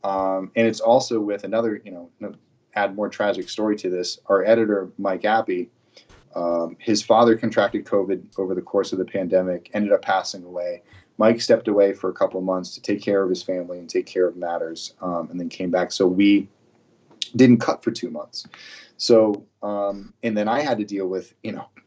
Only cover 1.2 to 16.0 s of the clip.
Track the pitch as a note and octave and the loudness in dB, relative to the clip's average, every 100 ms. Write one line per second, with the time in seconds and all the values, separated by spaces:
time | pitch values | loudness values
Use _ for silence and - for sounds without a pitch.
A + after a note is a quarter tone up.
1.2 | G#2 G2+ F#2+ A2 A#2 G#2 G#2 F2 F2 _ | -2 -6 -4 -2 -2 -6 -12 -18 -18 _
2.2 | G#2 - _ _ _ - G2+ G2 G2+ - | -16 -16 _ _ _ -4 -4 -4 -8 -2
3.2 | G#2 G2 - - G#2+ G#2+ - F2+ F2+ - | -2 -2 -6 -4 -2 -2 -2 -4 -6 -8
4.2 | - G2 G2 A2+ G#2+ G2+ F#2 - G2 F#2 | 0 2 4 4 4 0 -2 -6 -4 -2
5.2 | G#2 A2 - - - _ _ - _ - | 0 0 0 -4 -6 _ _ -20 _ -20
6.2 | _ F2+ F2 E2+ E2 E2 - G#2 - A2 | _ -6 -2 -2 -4 -6 -2 -2 4 6
7.2 | A#2+ A2 A2+ G#2+ G2+ G#2 - G2+ F#2+ F#2 | 6 4 2 0 0 -2 0 0 0 -4
8.2 | - - F#2 F2+ F2+ G2+ F#2 F#2+ F2+ G2 | -6 -6 -4 -4 -2 -2 -2 -4 -4 -4
9.2 | F2+ F#2 F#2 F2+ - G#2 G#2 G2 - F#2+ | 0 0 0 -6 -6 -4 2 2 2 -2
10.2 | - F#2+ F2 F2+ F2 F2 _ - _ - | -2 -12 -12 -8 -8 -8 _ -20 _ 2
11.2 | A2 A2+ - A2+ - G2+ G2+ F#2+ F#2 F#2 | 4 4 4 2 4 4 4 2 -6 -2
12.2 | F#2+ F#2+ F#2 F#2 F2+ - - G#2 G#2+ G2+ | -2 -2 -2 -4 -4 -12 -6 -4 0 0
13.2 | F#2+ F2+ - F#2 F2 F2+ E2+ F#2 F#2 F#2+ | 2 -2 -4 -6 -6 -12 -4 -4 -2 0
14.2 | F2+ F2 F2 E2+ E2 E2 - _ F#2 F2 | 0 0 -6 -4 -6 -8 -14 _ -6 -6
15.2 | E2 F2 E2+ - F2+ F2+ F2+ - | -6 -8 -10 -6 -2 -2 -2 0